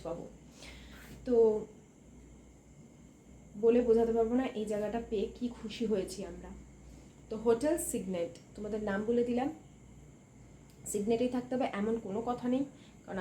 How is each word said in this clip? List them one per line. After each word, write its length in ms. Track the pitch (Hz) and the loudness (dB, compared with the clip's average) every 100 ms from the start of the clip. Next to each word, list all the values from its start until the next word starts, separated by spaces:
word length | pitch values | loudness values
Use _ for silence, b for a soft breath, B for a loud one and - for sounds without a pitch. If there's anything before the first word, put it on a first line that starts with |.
| 165 | -8
পাবো। 180 | 170 - - - B B B B B B - 254 | -8 -10 -16 -20 B B B B B B -10 4
তো 100 | 233 220 214 214 - - - - - - - - - - - - - - - - - - 208 | 8 8 6 -2 -14 -20 -20 -20 -20 -20 -20 -20 -20 -20 -20 -20 -20 -20 -20 -20 -20 -18 2
বলে 160 | 233 247 | 6 6
বোঝাতে 320 | 226 226 226 233 | 6 6 6 4
পারবো 160 | 226 247 | 2 2
না 100 | 262 214 | 0 -2
এই 60 | 208 | -4
জায়গাটা 280 | 208 208 233 233 | -2 -2 -4 -2
পেয়ে 180 | 208 - - | -2 -2 -4
কী 80 | 240 - | -6 -6
খুশি 260 | 220 - 214 | -10 -4 0
হয়েছি 280 | 202 180 - 175 | 0 -2 -6 -10
আমরা। 180 | 175 180 196 - - - B B B - | -12 -14 -16 -18 -20 -20 B B B -10
তো 60 | 220 233 | -2 2
হোটেল 300 | 233 294 320 - | 4 4 0 -2
সিগনেট 420 | 226 185 180 165 - - - | -4 -4 -4 -4 -8 -18 -12
তোমাদের 260 | 208 214 208 | -6 -4 -2
নাম 100 | 202 214 | -2 2
বলে 140 | 240 240 | 2 2
দিলাম, 200 | 240 285 - - - - - - - - - - - - - - | 0 -2 -6 -16 -20 -20 -20 -20 -20 -20 -20 -20 -20 -20 -16 -6
সিগনেটেই 380 | 202 202 233 247 247 | -4 0 0 0 -2
থাকতে 160 | - 254 | -2 -2
হবে 120 | 262 202 | -2 -2
এমন 140 | 220 226 190 | -2 -2 -2
কোনো 140 | 208 233 | -4 -2
কথা 180 | 247 247 | -2 0
নেই, 100 | 262 285 B B B | 0 -2 B B B
কারণ 140 | - 185 | -10 -6